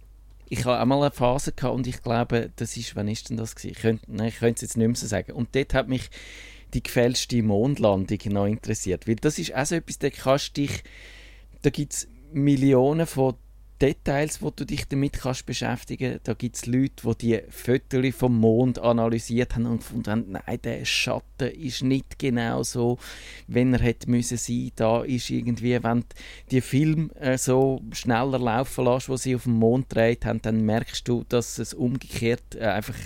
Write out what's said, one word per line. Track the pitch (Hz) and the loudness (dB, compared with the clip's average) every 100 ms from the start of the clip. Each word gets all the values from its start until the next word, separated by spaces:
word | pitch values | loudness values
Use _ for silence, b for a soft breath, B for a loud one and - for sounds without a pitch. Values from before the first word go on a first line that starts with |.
| - - - - - | -20 -20 -20 -20 -8
ich | 120 | -2
ha | 120 117 | 0 2
einmal | 117 139 | 4 4
eine | 143 | 2
Phase | - 123 127 - | 4 2 2 0
gehabt | - - | -2 -2
und | 120 123 | -2 -4
ich | - | -4
glaube, | 120 117 120 117 101 - | -2 0 2 0 0 -6
das | 117 - | -8 -6
ist, | 120 - | -8 -4
wann | 104 | -4
ist | 110 - | -4 -6
denn | 113 | -6
das | 113 | -6
gewesen? | - 95 | -10 -12
Ich | - | -2
könnt-, | 113 113 - | 0 0 -2
nein, | 104 113 | -4 -4
ich | - | 0
könnte | 117 117 | 2 2
es | |
jetzt | - 113 | -2 2
nicht | 113 | 2
mehr | 123 | 2
so | 117 | -2
sagen. | 98 - | -4 -4
Und | 117 117 | -6 -2
dort | 131 143 | -2 0
hat | 135 117 | 0 0
mich | 127 - B B B B B - | -2 -6 B B B B B -8
die | 123 | -6
gefälschte | - 127 120 123 - 123 | -2 4 4 2 0 2
Mondlandung | 107 101 131 139 107 95 92 104 101 | 2 2 2 4 4 4 2 -2 -2
noch | 101 101 | 0 0
interessiert, | 110 - 110 95 87 - | 0 -4 -4 -2 -2 0
weil | 113 | 0
das | 151 170 | 0 -2
ist | 156 | -4
auch | 131 139 | -4 -2
so | |
etwas, | 165 - - | -2 -4 -4
da | 143 | -4
kannst | - 131 139 - - | 0 2 2 0 -4
dich, | 143 - B B B B B B B - | -4 -4 B B B B B B B -2
da | 147 | 0
gibt's | 147 143 - - - - | 0 -2 -6 -10 -16 -8
Millionen | 156 143 139 135 127 135 160 165 | 0 4 4 6 6 6 2 0
von | 135 131 123 - - - - | 0 0 0 -10 -20 -20 0
Details, | 135 156 - 139 151 - | 0 0 -2 0 -2 -4
wo | - | -8
du | - | -6
dich | - 143 - | -6 -6 -4
damit | 139 143 | -2 -2
kannst | - 127 131 | -2 -4 -4
beschäftigen. | - 123 117 127 - 123 127 117 | -6 -4 -4 -4 -6 -6 -6 -4
Da | - | -6
gibt's | 110 123 - 123 | -4 -6 -6 -2
Leute, | 127 135 - | 0 0 -2
die | 113 113 | -4 -2
die | 117 110 - | 0 0 -2
Fotos | - - 127 - 131 131 | -6 0 0 0 0 0
vom | 120 127 117 | 2 2 6
Mond | 113 113 127 117 | 6 6 4 2
analysiert | 117 117 113 113 - 117 123 117 | 2 2 2 0 0 0 0 0
haben | 117 | -2
und, | 113 - | -2 -4
und | 120 107 | -6 -2
wenn, | 110 98 | -2 -2
nein, | 92 - 120 | -8 -8 -8
der | 117 117 | -6 -6
Schatten | 117 - 123 123 - - 123 | -2 -2 -2 -4 -6 -6 -6
ist | - 143 - | -4 -8 -4
nicht | 131 135 - - | 0 0 -2 -4
genau | 139 120 117 127 | -2 0 0 -2
so, | 127 123 120 123 B B B B - | -2 0 0 0 B B B B -2
wenn | 123 127 | 2 4
er | 123 | 4
hätte | 120 - - | 2 0 0
müssen | 120 120 120 | 0 0 -4
sein. | - 120 127 - | -4 -4 -4 0
Da | 110 117 | 2 2
ist | - 123 - | 0 -4 -2
irgendwie, | 127 120 110 120 120 | -2 -2 0 0 2
wenn | 117 120 | 2 0
du | - B B B - | -2 B B B -2
die | 131 | 0
Film, | - 131 156 156 156 - | 2 2 4 2 -2 -2
äh, | 139 131 | 0 0
so | - 131 135 131 113 | 4 4 4 2 -6
schneller | - - 117 135 127 | -4 0 0 2 0
laufen | 120 113 135 - | 0 0 -2 0
lässt, | 123 131 - | 2 2 0
wo | 131 | -4
sie | 131 | -2
auf | 123 | -2
dem | 123 | 0
Mond | 113 113 127 - | 4 4 4 2
gedreht | 113 113 120 113 | 2 2 2 -2
haben, | 110 | -2
dann | 110 110 | 0 0
merkst | 107 113 123 - - | 2 0 -2 -6 -2
du, | 120 113 | -2 0
dass | 120 - - | -2 -2 -6
sie | |
es | 113 | -8
umgekehrt, | - 123 127 - - 117 120 - | -4 -2 -2 -6 -2 -2 -2 -6
äh, | - 110 | -6 -2
einfach | 98 - 104 | -2 -4 -8